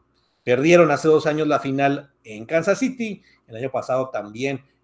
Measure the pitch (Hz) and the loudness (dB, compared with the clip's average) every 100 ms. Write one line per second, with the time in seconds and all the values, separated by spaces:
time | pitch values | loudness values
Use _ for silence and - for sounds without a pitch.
0 | _ _ _ _ 123 123 156 175 160 143 | _ _ _ _ -2 2 6 6 6 4
1 | 160 151 156 151 151 135 139 135 139 143 | 4 4 2 -2 0 -2 -2 0 0 -2
2 | - _ 113 107 113 165 180 190 262 - | -8 _ -18 -16 -4 -2 0 0 -2 -4
3 | 220 190 _ _ _ 113 135 120 117 131 | -8 -8 _ _ _ -10 -6 -6 -4 -4
4 | 131 110 104 110 135 131 - _ | -4 -8 -10 -8 -6 -6 -12 _